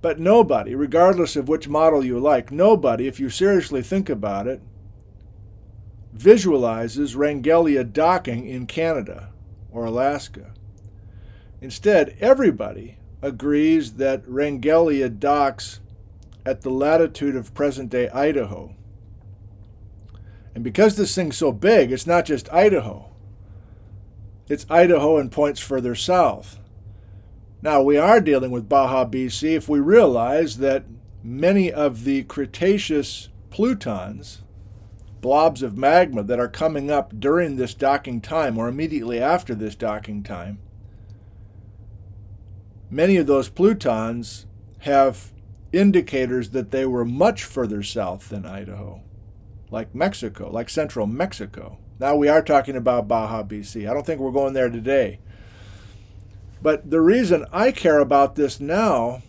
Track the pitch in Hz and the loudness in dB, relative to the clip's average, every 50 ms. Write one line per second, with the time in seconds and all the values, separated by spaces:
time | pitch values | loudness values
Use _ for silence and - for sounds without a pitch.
0 | - 165 156 156 165 180 214 233 226 160 139 113 - 113 120 135 147 139 120 165 | -2 -4 -4 -2 2 4 6 6 6 4 2 -2 -2 -4 -4 -4 -4 0 4 6
1 | 175 185 196 180 170 143 - 151 135 131 156 151 - 143 147 151 160 160 160 143 | 6 6 6 4 0 -2 -2 -6 -2 -2 -2 -2 -2 -4 0 4 4 4 4 4
2 | 131 127 123 120 131 147 151 160 160 - 139 151 185 208 220 175 139 131 117 113 | 0 0 -2 0 2 2 2 2 0 -4 -2 2 4 4 4 4 2 0 0 0
3 | 123 135 - - 139 127 - - 185 196 202 185 147 - 147 131 120 - 190 196 | -2 -6 -6 -6 -8 -8 -4 0 2 2 2 2 0 -2 -4 -6 -4 -2 -4 -4
4 | 196 - 143 107 101 104 98 98 104 120 135 - - - - - - - - - | -2 -2 -4 -4 -4 -4 -4 -4 -4 -6 -8 -8 -12 -20 -20 -20 -20 -20 -20 -20
5 | - - - - - - - - - - - - - - - - - - - - | -20 -20 -20 -20 -20 -20 -20 -20 -20 -20 -20 -20 -20 -20 -20 -20 -20 -20 -20 -20
6 | - - - 110 120 185 220 226 185 190 156 135 123 117 113 113 117 120 110 135 | -20 -20 -18 2 8 8 8 8 6 2 2 2 2 0 0 -2 -4 -6 -4 -4
7 | 147 135 117 131 143 147 147 139 120 147 160 170 170 156 143 131 131 113 98 147 | -6 -4 -2 0 0 0 0 -2 2 4 4 4 4 4 2 0 0 -2 -2 0
8 | 156 170 185 180 - 135 117 117 123 104 127 127 123 - - - 165 165 160 139 | 2 2 2 2 0 -4 -8 -8 -8 -10 -10 -10 -10 -8 -6 -4 -2 -2 -2 -4
9 | 104 92 85 - - - - - - - - - - - - 117 117 113 113 120 | -6 -8 -12 -16 -18 -20 -20 -20 -20 -20 -20 -20 -20 -14 -10 -8 -6 -4 -2 0
10 | 131 139 147 143 - - - - - - - - - - - - - - - - | 0 0 -2 -4 -8 -12 -16 -18 -18 -18 -20 -20 -20 -20 -20 -20 -20 -20 -20 -20
11 | - - - - - - - - - - - - - 131 - - - 202 214 175 | -20 -20 -20 -20 -20 -20 -20 -20 -20 -20 -20 -18 -16 -14 -14 -2 0 2 4 4
12 | 147 - - - 202 233 269 269 269 196 127 104 104 104 104 - 110 117 - - | 2 2 -4 -2 2 2 4 4 4 0 0 0 -8 -10 -10 -14 -18 -18 -20 -20
13 | - - - - - 139 127 110 135 143 147 147 151 160 160 160 143 117 107 113 | -20 -20 -18 -8 -8 -8 -8 -6 -4 0 0 2 4 4 2 2 0 -4 -6 -2
14 | 135 135 135 131 107 127 123 135 147 147 143 131 120 147 156 165 170 160 147 139 | -2 -2 -2 -2 -6 -8 -4 -4 -2 -2 -4 -4 0 2 4 4 4 2 2 0
15 | 135 127 113 101 120 143 143 147 143 139 - - - - - - - - - - | -2 -2 -4 -4 0 0 2 2 2 0 -2 -6 -14 -14 -14 -18 -20 -20 -20 -20
16 | - - - - - - - - - 131 131 - - 135 131 131 139 147 156 165 | -20 -20 -20 -20 -20 -20 -20 -12 -6 -6 -6 -6 -4 -6 -4 -2 2 2 4 4
17 | 165 156 - - 147 143 131 131 113 - - - 147 147 131 131 135 117 127 123 | 4 2 0 -4 -4 -4 -4 -4 -8 -10 -6 -2 -2 -2 -2 -4 -10 -6 -2 -2
18 | 123 - - 127 139 151 151 143 117 95 104 87 80 - - - - - - - | -2 -2 -2 0 0 0 0 0 -4 -4 -8 -14 -14 -18 -20 -20 -20 -20 -20 -20
19 | - - - - - - - - - - - - - - - - - - - - | -20 -20 -20 -20 -20 -20 -20 -20 -20 -20 -20 -20 -20 -20 -20 -20 -20 -20 -20 -20
20 | - - - - - - - - - - - 113 117 123 104 - 208 220 - 208 | -20 -20 -20 -20 -20 -20 -20 -20 -20 -18 -14 -8 -8 -6 2 4 4 4 4 2
21 | 202 - - 190 180 156 127 - 165 143 120 104 123 196 226 208 139 120 131 127 | -2 -2 0 -2 -4 -4 -4 -2 -2 -2 -2 2 2 6 6 6 6 4 0 -6
22 | - 165 170 175 165 - 151 127 - - 156 170 196 214 196 160 113 113 90 - | -2 0 0 0 2 0 -4 -6 -4 0 2 4 4 6 4 2 -2 -4 -12 -14
23 | - - - - - - - - - - - - - - - - - - - - | -16 -20 -20 -20 -20 -20 -20 -20 -20 -20 -20 -20 -20 -20 -20 -20 -20 -20 -20 -20
24 | - - - - - - - - - - 147 143 - - 151 170 180 180 175 147 | -20 -20 -20 -20 -20 -20 -20 -20 -8 -8 -8 -8 -6 2 4 6 6 6 6 4
25 | 143 151 160 151 139 123 - 151 147 147 143 - - - 135 131 120 123 120 113 | 4 4 2 2 0 -2 0 0 0 0 0 -4 -8 -4 -4 -4 -2 -4 -4 -4
26 | - - 180 180 170 135 - - - - - - - - - - - - - - | -2 0 4 4 4 2 2 -2 -12 -20 -20 -20 -20 -20 -20 -20 -20 -20 -20 -20
27 | - - - - - - - - - - - - - 151 151 143 135 143 147 147 | -20 -20 -20 -20 -20 -20 -20 -20 -20 -20 -20 -8 -4 2 2 4 4 6 4 4
28 | 160 190 220 233 185 156 143 131 131 127 123 120 110 101 147 139 135 127 131 131 | 6 6 6 6 6 4 2 2 2 -2 -6 -6 -2 2 4 4 4 4 2 0
29 | 127 117 107 131 127 127 - - 147 156 160 156 151 - 147 143 139 156 202 240 | 0 0 -2 -4 -4 -4 -6 -4 -2 0 0 -2 0 0 0 0 2 6 6 6
30 | 214 160 123 117 113 123 139 156 170 147 107 117 135 135 135 135 - - - - | 6 6 4 2 0 0 0 0 0 -2 -4 -2 0 0 0 0 -4 -8 -20 -20
31 | - - - - - 113 123 135 156 180 196 202 190 170 127 147 147 147 123 110 | -20 -20 -20 -18 -14 -12 -6 0 2 2 4 4 2 2 0 0 0 0 -2 -2
32 | 117 135 139 135 127 - - 147 139 131 - - 170 185 202 202 196 - 156 147 | -4 -2 -2 -2 -2 -6 -6 -8 -8 -8 -6 -2 0 2 2 0 0 -2 -2 -2
33 | 135 - - - - - - - - - - - 208 247 262 202 - 127 107 95 | -2 -4 -8 -14 -16 -18 -20 -20 -20 -16 -4 -2 -2 -2 -2 -4 -6 -8 -8 -8
34 | 90 98 107 98 98 - - - - - - - - - - - - - - - | -8 -12 -14 -16 -16 -18 -20 -20 -20 -20 -20 -20 -20 -20 -20 -20 -20 -20 -20 -20
35 | - - - - - 123 135 147 160 165 147 123 135 120 101 104 135 139 156 175 | -20 -20 -20 -10 -2 2 2 4 4 2 0 -2 -8 -8 -6 0 2 4 6 6
36 | 180 170 131 110 101 101 123 120 123 120 - - 156 160 156 147 139 143 147 143 | 4 4 0 -6 -4 -2 -2 -2 -2 -4 -4 -4 -4 -4 -2 -4 -4 -2 -2 -2
37 | 135 - 110 107 101 139 151 175 175 156 139 127 127 120 110 - 139 135 139 139 | -2 -6 -12 -6 -2 0 2 2 0 -2 -2 -4 -6 -6 -4 -2 0 0 0 0
38 | - 135 123 117 101 - 151 160 156 135 113 113 113 120 127 139 160 160 156 143 | -2 -6 -10 -10 -8 -4 -2 -2 -2 -2 -2 -4 -4 -4 -4 -6 -6 -4 -4 -6
39 | 113 117 120 117 123 143 170 175 - - 120 107 110 107 101 - 117 110 104 107 | -6 -4 -4 -2 0 0 0 0 -2 -6 -8 -8 -8 -10 -8 -6 -6 -6 -6 -6
40 | 107 107 104 104 98 - 101 87 87 95 104 101 - - - - - - - - | -10 -10 -12 -12 -10 -10 -12 -12 -12 -12 -14 -14 -16 -20 -20 -20 -20 -20 -20 -20
41 | - - - - - - - - - - - - - - - - - - - - | -20 -20 -20 -20 -20 -20 -20 -20 -20 -20 -20 -20 -20 -20 -20 -20 -20 -20 -20 -20
42 | - - - - - - - - - - - - - - - - - - 107 139 | -20 -20 -20 -20 -20 -20 -20 -20 -20 -20 -20 -20 -20 -20 -20 -20 -18 -10 -2 0
43 | 160 190 196 180 156 139 143 135 123 104 - - 175 208 226 202 - 135 117 110 | 2 4 4 4 4 4 2 2 2 -2 -2 2 2 2 2 2 0 -2 0 0
44 | 110 113 117 120 117 - - - - - - - - - - - - 143 139 139 | -2 -4 -6 -8 -10 -12 -14 -16 -18 -20 -20 -20 -20 -20 -20 -14 -4 2 4 4
45 | 135 135 117 - - - - - - - - - - - - 175 202 202 190 180 | 4 4 2 -4 -16 -20 -20 -20 -20 -20 -20 -20 -14 -4 0 2 4 4 4 4
46 | - - - 135 131 120 123 127 117 98 110 131 117 101 - 131 131 131 123 123 | 2 0 -2 -2 -2 0 -2 -4 -4 -4 -6 -6 -6 -4 -4 -2 -2 -2 -2 -2
47 | 120 117 120 135 175 226 220 - - - - 139 123 107 104 104 98 - - 113 | -2 -2 0 2 2 2 2 -2 -10 -10 -6 -6 -4 -4 -4 -6 -8 -8 -6 -6
48 | 101 90 90 98 - - - 101 92 - 92 98 95 95 95 98 98 95 92 90 | -6 -6 -6 -10 -12 -14 -12 -12 -12 -12 -14 -14 -14 -14 -14 -14 -14 -16 -16 -18
49 | - - - - - - - - - - - - - - - 110 113 104 - 127 | -20 -20 -20 -20 -20 -20 -20 -20 -20 -20 -20 -20 -18 -10 -10 -10 -10 -10 -6 -4
50 | 165 196 196 - - 110 98 - 95 90 - 113 117 - - 160 151 - - 127 | -4 -4 -4 -6 -10 -10 -10 -10 -14 -10 -8 -8 -8 -6 -6 -6 -6 -4 -4 -4
51 | 107 101 110 135 175 190 - - 107 101 - - 80 82 - - - - - - | -4 -4 -2 -4 -4 -6 -6 -12 -14 -14 -14 -18 -18 -18 -20 -20 -20 -20 -12 -4
52 | 127 139 147 147 143 143 147 160 156 160 151 139 135 139 135 127 117 127 123 120 | -2 0 2 4 4 4 4 4 4 4 2 2 2 0 -6 -2 0 0 0 0
53 | 110 101 117 113 110 107 113 110 104 98 107 104 101 101 - 117 101 101 123 147 | 0 0 -2 -2 -2 -4 -6 -6 -8 -8 -10 -12 -12 -12 -12 -10 -6 -6 -6 -6
54 | 139 - 160 135 135 135 127 139 139 135 135 135 127 120 117 117 110 127 139 139 | -4 -6 -6 -4 -6 -2 -2 0 -2 0 0 0 -2 -2 -2 -4 -4 0 0 2
55 | 117 98 98 - - - - - - - - - - - - - - - - - | 0 0 -4 -12 -20 -20 -20 -20 -20 -20 -20 -20 -20 -20 -20 -20 -20 -20 -20 -20
56 | - - - - - - - - - - - - - 156 156 147 - - 160 165 | -20 -20 -20 -20 -20 -20 -20 -20 -20 -20 -20 -4 -2 0 0 0 -2 -2 0 4
57 | 160 170 214 247 247 180 175 151 147 - - 180 214 254 - - - 175 151 147 | 4 6 4 4 4 2 0 0 0 -4 -4 0 0 0 0 2 2 4 4 4
58 | 143 127 143 139 139 135 - 147 147 135 - - 139 143 165 202 226 214 160 123 | 4 4 4 4 4 2 2 -2 -4 -4 -4 -8 -6 -4 -2 0 0 0 0 0
59 | 113 120 123 127 117 | -2 -4 -6 -8 -16